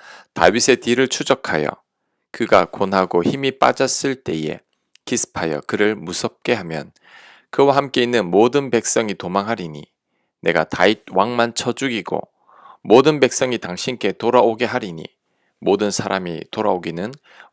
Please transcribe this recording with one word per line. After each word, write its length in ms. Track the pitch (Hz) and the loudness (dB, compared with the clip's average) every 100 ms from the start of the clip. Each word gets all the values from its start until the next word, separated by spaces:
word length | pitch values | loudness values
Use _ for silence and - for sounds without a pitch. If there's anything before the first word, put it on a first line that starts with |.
| - - _ | -20 -20 _
다윗의 440 | - 85 110 - 123 | 2 2 4 2 2
뒤를 300 | 120 120 131 | 2 0 0
추적하여 600 | - - 131 - 80 76 - _ _ _ _ _ | -2 -2 -2 -2 -4 -4 -8 _ _ _ _ _
그가 340 | - 110 101 85 | -8 2 4 2
곤하고 580 | - 98 95 92 87 | -2 -2 0 0 0
힘이 360 | 85 135 135 131 | 0 -2 -4 0
빠졌을 640 | 127 127 131 - 139 131 | 0 2 -2 -2 -4 -6
때에 360 | - 80 76 - _ _ _ _ - | -6 -6 -6 -10 _ _ _ _ -6
기습하여 560 | 123 - - 82 73 - | -4 -4 -2 -2 -2 -2
그를 260 | 101 104 | 0 2
무섭게 600 | 104 85 87 117 - - | 0 -6 -6 -6 -4 -2
하면 380 | 113 87 78 - _ _ - - - _ | -2 -2 -10 -10 _ _ -20 -20 -20 _
그와 240 | - 139 135 | 2 4 4
함께 260 | 139 131 | 0 0
있는 240 | 120 120 90 | 0 0 2
모든 460 | 92 120 143 135 | 4 4 2 0
백성이 420 | 117 - - 110 | -2 0 -2 -2
도망하리니 720 | 95 87 95 104 110 85 73 - _ _ _ _ _ | -6 -4 -4 -4 -6 -8 -14 -20 _ _ _ _ _
내가 220 | 85 82 | -2 0
다윗 400 | 80 - 92 110 - | -2 0 0 0 -4
왕만 420 | 92 110 120 117 | -2 0 0 -2
쳐 200 | - 123 | -2 -6
죽이고 540 | 113 135 113 87 - - _ _ _ - - | -4 -6 -6 -6 -8 -8 _ _ _ -20 -10
모든 380 | - 117 143 151 | 6 6 8 4
백성이 380 | 127 - 127 117 | 2 2 -2 -2
당신께 560 | - 90 - 123 101 | -6 -8 -8 -4 -4
돌아오게 500 | - 113 127 113 110 | -2 2 4 4 2
하리니 400 | 117 123 104 80 - _ _ _ _ _ | -4 -4 -6 -12 -16 _ _ _ _ _
모든 320 | - 98 104 | 0 2 0
사람이 480 | - 101 95 90 80 - | -2 -2 -4 -4 -10 -10
돌아오기는 640 | - 107 92 82 82 104 143 _ - - | -4 -2 -2 -4 -8 -10 -12 _ -20 0